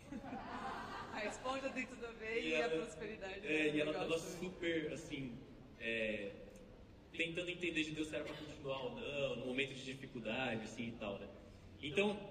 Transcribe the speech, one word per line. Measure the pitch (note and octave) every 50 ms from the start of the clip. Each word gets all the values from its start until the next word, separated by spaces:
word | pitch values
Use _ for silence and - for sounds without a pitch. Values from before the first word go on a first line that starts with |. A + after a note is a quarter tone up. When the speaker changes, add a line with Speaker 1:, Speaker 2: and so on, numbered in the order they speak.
| - - C#4+ A3+ - C4 B3+ - - - - - - - - - - - - - - - -
Speaker 1:
A | G#3+ G#3+
esponja | G#3 - - - B3+ C4+ C4+ C#4 C4+
tem | - C4 B3+
tudo | - B3+ G#3+ A#3+
a | A#3
ver | A3+ - A3 A3 A3+ A#3 -
e | A#3+
Speaker 2:
E | A#3+
Speaker 1:
a | A#3+
Speaker 2:
ela, | - A#3+ -
Speaker 1:
prosperidade | - - A#3 - - A3 G#3 G#3+ - F#3+ F#3+ G3 G3 G#3
Speaker 2:
é, | - D#3 D#3 D#3 D3+
Speaker 1:
do | D3
Speaker 2:
e | D3+
ela | D3 D3+ D3
tava | F3 -
Speaker 1:
negócio | D3+ D#3+ E3 - F3+ F3+
também. | E3+ F3+ F#3
Speaker 2:
super, | - - F3 E3 E3 D#3+ D3+ C#3 C3+
assim, | C3+ - - D3+ C#3 C3 A#2+ A#2 - - - - - - - - -
é, | A2+ A2+ A#2 A2+ A2 G#2+ G#2 G#2 G2+ G2 - - - - - - - - - - - - - - - - -
tentando | D#3+ E3 E3 E3 F3 F3 F3
entender | F3 F3 F3+ E3 D#3+ D#3 D#3
de | D#3
Deus | D3+ D#3 D#3 D3+
se | D#3+
era | D3 -
pra | D#3 D#3
continuar | D#3 D3+ C#3+ C#3 - C#3+ C3+ C3+ C3+ B2+
ou | A#2+ A#2
não, | A#2 A2+ C3+ C#3+ C#3+ C#3 B2+ A#2+
no | A#2 A#2+
momento | B2+ B2 C3 C#3 - -
de | - -
dificuldade, | - - - C3+ C3 - A#2+ A2 A2 A2+ C3 C3 A#2+ A2+ A2 G#2+
assim, | - - - A#2 A2+
e |
tal, | A2 - A2 G2+ G2
né? | F#2+ G2 - - - - - - - - - - -
Então, | - D3 C#3 G3 G3+ G#3 G3+ - - -